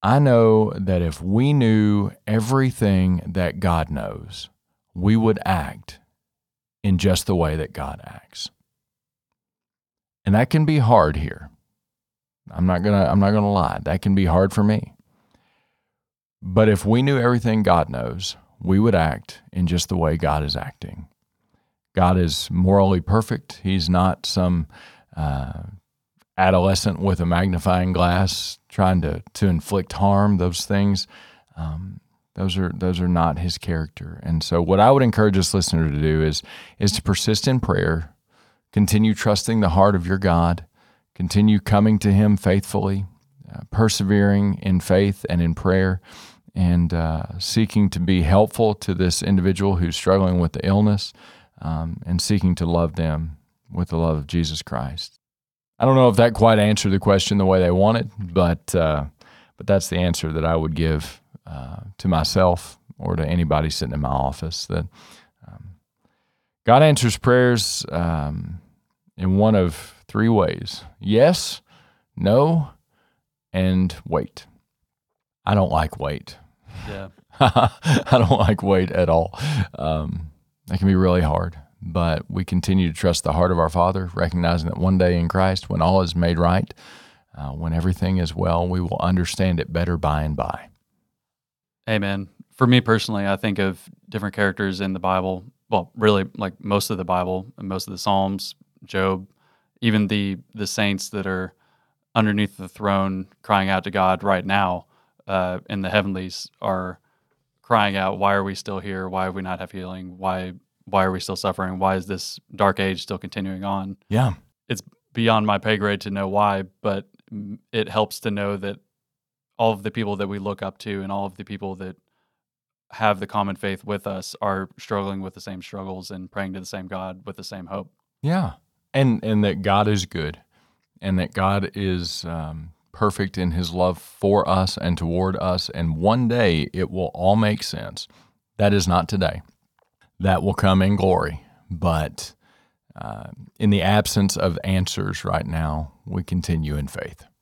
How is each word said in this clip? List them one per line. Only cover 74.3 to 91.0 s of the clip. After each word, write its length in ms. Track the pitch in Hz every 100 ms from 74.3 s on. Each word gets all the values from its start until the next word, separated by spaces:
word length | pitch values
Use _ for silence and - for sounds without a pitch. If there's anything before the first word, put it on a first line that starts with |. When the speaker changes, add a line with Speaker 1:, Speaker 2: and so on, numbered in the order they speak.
| - - _ _ _ _ _ _ _ _ _ -
Speaker 1:
I 100 | 101
don't 160 | 95
like 280 | 78 78 -
wait. 380 | 71 73 - - _ _ _ - -
Speaker 2:
Yeah. 220 | 101 98 _
Speaker 1:
<laughs> 160 | _ -
I 640 | 131 127 117 - - 143 -
don't 280 | 131 107 123
like 220 | - 104
wait 300 | 98 95 92
at 180 | - 87
all. 280 | 82 82 - 139 147 98 -
Um, 540 | 78 78 78 82 80 _ _ _ -
that 100 | 92
can 100 | 98
be 80 | 95
really 260 | 92 90
hard, 360 | 78 78 87 85 71 _
but 480 | - 82 85 78 -
we 160 | 92 92
continue 420 | 90 85 95 90
to 60 |
trust 300 | 80 92 82
the 100 | -
heart 180 | 76 90
of 80 | 87
our 100 | 80
Father, 400 | 85 87 95 90
recognizing 560 | 90 87 87 85 85 80
that 80 | -
one 200 | 92 95
day 220 | 90 87
in 80 | 85
Christ, 420 | 92 95 95 -
when 120 | 92
all 200 | 82 95
is 140 | 90 87
made 240 | 87 85
right, 340 | 85 92 - - - - - _ _ -
uh, 120 | 71
when 240 | 71 82
everything 440 | 80 87 90 92 92
is 180 | 82 80
well, 320 | 90 85 87
we 120 | 90
will 180 | 87 -
understand 600 | 87 92 87 - 95 87
it 140 | -
better 240 | 82 87 85
by 260 | 73 76
and 120 | 76 76
by. 340 | - - - _ _ _